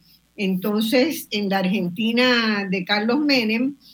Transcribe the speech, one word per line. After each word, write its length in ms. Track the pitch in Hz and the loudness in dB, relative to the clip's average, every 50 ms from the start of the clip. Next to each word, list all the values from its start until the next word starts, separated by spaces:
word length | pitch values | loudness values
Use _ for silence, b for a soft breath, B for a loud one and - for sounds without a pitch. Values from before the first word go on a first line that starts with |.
| b b b b b _ _ - | b b b b b _ _ -4
Entonces, 920 | 202 190 190 185 190 208 208 214 226 226 285 254 262 330 262 - - - | -2 -2 -2 -2 -2 -2 -2 0 0 2 2 2 2 2 0 -4 -8 -6
en 180 | 220 208 202 190 | -6 -4 -2 0
la 80 | 196 190 | 0 0
Argentina 1080 | 185 185 208 190 180 175 - - 220 226 233 240 247 254 247 233 226 220 208 202 196 190 | 0 0 0 0 -2 -4 -4 -2 -2 0 2 2 4 4 4 2 2 0 0 -2 -2 -2
de 160 | 185 196 180 | -2 -2 -2
Carlos 340 | - 208 208 214 226 247 294 | -2 -2 0 0 0 0 2
Menem, 560 | 302 294 269 254 220 214 220 233 262 277 285 - b b | 2 2 2 2 2 0 0 0 -2 -2 -4 -8 b b